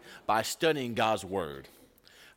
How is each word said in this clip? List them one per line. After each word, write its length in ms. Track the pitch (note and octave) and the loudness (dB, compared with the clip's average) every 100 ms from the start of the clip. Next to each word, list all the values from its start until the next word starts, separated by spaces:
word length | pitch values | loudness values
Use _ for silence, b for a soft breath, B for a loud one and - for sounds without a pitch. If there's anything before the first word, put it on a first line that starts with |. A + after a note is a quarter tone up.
| B B - | B B 0
by 160 | A2 | 0
studying 500 | A2 - D#3+ D3+ B2 | 0 0 2 2 -2
God's 320 | A2+ A2 G#2+ | 0 2 2
Word. 440 | F#2 G2 D#2+ C#2 - - - _ B B B | 0 -4 -4 -8 -14 -20 -20 _ B B B